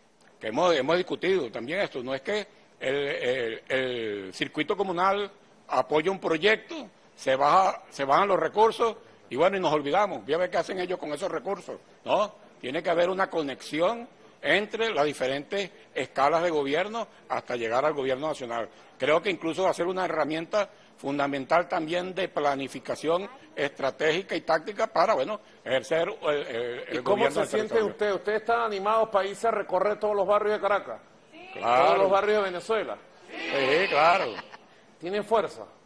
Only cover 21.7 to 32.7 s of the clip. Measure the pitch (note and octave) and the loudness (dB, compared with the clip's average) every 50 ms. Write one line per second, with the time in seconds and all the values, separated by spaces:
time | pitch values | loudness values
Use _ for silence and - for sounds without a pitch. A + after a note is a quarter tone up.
21.7 | F#3 F3 D#3+ D#3 E3+ F3 F3+ F#3 F3 F#3+ F#3 - - E3+ D3 C#3+ C#3 C3+ C#3 B2 | -2 -4 -2 -2 -2 -4 -4 -4 -4 -4 -6 -4 -2 0 0 0 0 -2 -4 -8
22.7 | - C3 - - B2 - - D3+ E3 F3+ G3+ F#3+ - - - - - - C#3+ C#3 | -10 -10 -8 -8 -6 -4 0 0 0 0 -2 -6 -12 -18 -20 -12 -6 -4 -4 -4
23.7 | - - C#3+ C3+ - - D3+ D#3 D#3 F3+ F#3+ - G#3 E3 - - D#3+ E3 D#3 A3+ | -2 -4 -4 -4 -2 0 0 2 2 0 -2 -4 -6 -4 0 0 0 0 0 -4
24.7 | G3+ G3 A3+ A3 - D#3+ E3+ G#3+ G#3 C3+ C3+ F#3+ G#3+ - - - - - - A2+ | -4 -4 -4 0 2 2 4 4 2 0 0 -2 -4 -8 -10 -18 -20 -14 -4 0
25.7 | B2+ C3 B2+ - D#3+ D#3+ E3+ F#3 A3 - - D#3 D3 C#3+ - - B2 A2+ B2 A#2+ | 0 0 0 0 0 0 0 -2 -4 -2 -2 0 0 0 -2 -4 -4 -4 -4 -4
26.7 | B2 B2+ - - - B2+ B2+ - G3+ G#3 - C#3 C#3+ - - - - G#3+ G#3+ G#3+ | -6 -8 -8 -6 -6 -4 0 0 2 4 2 2 2 0 -2 0 -2 -2 -2 0
27.7 | - A3+ G#3+ G#3 G#3 - G#3+ G#3 G3 F3+ - G#3 G#3+ G#3+ G#3+ - A#3 A#3 A#3 A3 | 0 0 0 0 -2 -2 -2 -2 -2 -2 -2 -2 -2 -2 0 0 0 0 0 -2
28.7 | G#3 G3 F#3+ G#3 A3 A3 A3 A3 - G3 F#3+ G3+ G3+ - - A#3 A3 G#3 F#3+ - | -2 -2 0 2 2 2 2 2 2 0 0 0 -2 -2 0 0 0 0 -2 0
29.7 | F#3 F3+ F#3+ G#3 G#3 G#3 G#3+ G#3 G#3 G3+ F#3+ E3+ G3+ G#3 G#3 G#3 G#3+ G3 G3 G3 | 0 2 2 2 0 0 -2 0 0 0 2 4 2 4 4 2 0 0 0 0
30.7 | G3+ F#3+ - B2+ A2 - - - - - _ _ - - - - - - G2 A2+ | 0 0 -2 -6 -12 -14 -14 -20 -20 -20 _ _ -20 -20 -20 -16 -10 -4 0 4
31.7 | B2 B2+ C#3 D#3 E3+ G3 G3 F#3 G3 G3 G3 G#3 G#3+ G#3+ G3 F#3+ F3+ E3+ E3 - | 6 6 6 6 6 6 6 6 4 4 4 4 2 2 2 0 -2 -4 -2 -2